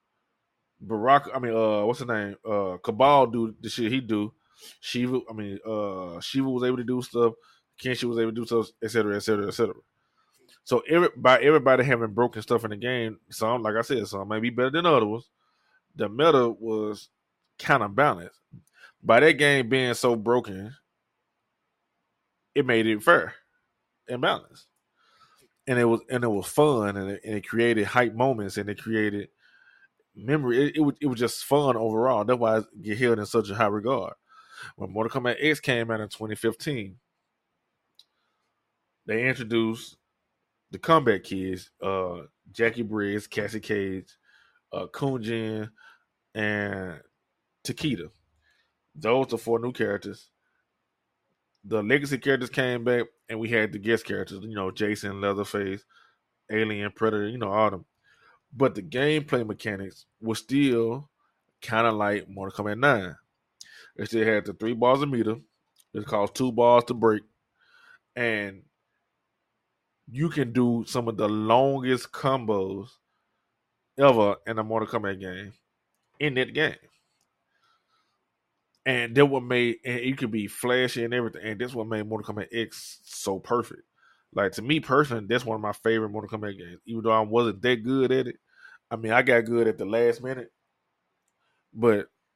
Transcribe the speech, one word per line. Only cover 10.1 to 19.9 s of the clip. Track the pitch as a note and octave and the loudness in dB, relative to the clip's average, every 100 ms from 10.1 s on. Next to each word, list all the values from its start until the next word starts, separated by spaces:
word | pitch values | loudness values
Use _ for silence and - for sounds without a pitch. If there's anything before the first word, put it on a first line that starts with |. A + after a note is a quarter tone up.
| _ _ _ _ _ | _ _ _ _ _
So | - B2 - | -2 -2 2
every, | E3 F3 | 2 2
by | A#2+ B2 B2+ | 4 6 8
everybody | C3+ D#3 C3 C3 | 8 6 6 4
having | C3 A#2+ A2+ | 4 2 0
broken | G2+ A#2+ A2 | 0 0 0
stuff | - A#2 | 0 0
in | A2 | 0
the | G#2 | -6
game, | B2 B2+ A2+ G2+ _ | -4 -4 -4 -8 _
some, | - A2 B2 | -4 -2 0
like | A2 G#2+ | -2 -2
I | |
said, | A2+ C3 G2 | -2 -2 -4
some | G2+ G2 | -8 -6
may | G#2+ | -4
be | A#2+ | -4
better | A#2+ C3 | -2 -2
than | D3+ | 2
others. | F3 C#3 G#2 A2+ - _ _ _ _ _ _ | 4 4 4 -2 -10 _ _ _ _ _ _
The | - G#2 | -6 -6
meta | A2+ D#3+ C#3 A#2+ | 2 4 6 4
was | G#2 A2+ A2 G#2+ G#2 - _ _ _ _ - | 0 -4 -4 -4 -8 -14 _ _ _ _ -8
kinda | - C#3 G#2 | 0 2 2
balanced. | G#2 C#3+ F#2 E2+ _ _ - _ _ - _ | 2 2 2 -8 _ _ -20 _ _ -20 _
By | F#2+ A2+ | 6 8
that | D#3 | 8
game | C#3 C#3+ C#3 A#2 | 6 4 4 2
being | C3 B2+ | 2 0